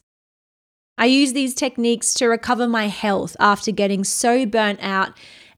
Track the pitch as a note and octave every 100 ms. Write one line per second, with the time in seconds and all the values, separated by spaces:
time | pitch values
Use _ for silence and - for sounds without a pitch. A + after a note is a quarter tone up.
0 | _ _ _ _ _ _ _ _ _ -
1 | A#3+ C4+ C#4+ B3+ C4 C4 C4+ B3+ A#3 A#3
2 | - - A#3+ A#3 A#3+ A#3+ A#3+ A#3 G#3 F3
3 | G#3+ G3 - - G#3 G3+ - G3+ G3+ G3
4 | G3 - B3 B3 A#3+ A3 G#3+ G3 G3 F#3+
5 | F#3+ - - - -